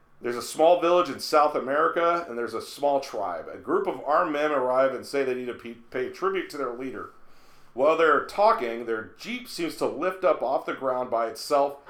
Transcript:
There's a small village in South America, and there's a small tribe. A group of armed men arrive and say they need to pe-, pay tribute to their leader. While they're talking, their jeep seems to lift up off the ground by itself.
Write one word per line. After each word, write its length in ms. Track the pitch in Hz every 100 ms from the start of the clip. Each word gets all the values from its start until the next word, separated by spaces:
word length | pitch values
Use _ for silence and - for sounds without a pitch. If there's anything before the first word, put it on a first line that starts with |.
| _ -
There's 140 | 120 120
a 40 |
small 380 | 113 - 160 175
village 280 | 165 175 160
in 100 | 110
South 360 | - 156 147 151
America, 680 | 120 143 160 170 170 170 165
and 100 | 117
there's 160 | 117
a 80 | 110
small 380 | 107 - 143 143
tribe. 460 | - 113 98 82 78
A 40 | 73
group 280 | 92 180 190
of 160 | 135 127
armed 260 | 156 175
men 180 | 147 151
arrive 420 | 143 127 127 135 123
and 100 | 107
say 180 | 143
they 120 | 127 123
need 120 | 123
to 60 |
pe-, 200 | 113 117 117 -
pay 180 | 131 123
tribute 400 | - 190 190 160
to 60 | 147
their 160 | 127
leader. 380 | 117 131 104 87 - - - - - -
While 240 | 113 143 160
they're 280 | 165 139 -
talking, 600 | - 208 220 117 117 117
their 260 | 113 92 -
jeep 300 | 175 247 247
seems 260 | - 165 -
to 80 | 131
lift 380 | 117 180 190
up 180 | 180 151
off 240 | 120 151 -
the 80 |
ground 380 | 139 131 127 123
by 160 | 117 117
itself. 480 | 113 - 143 143 139 -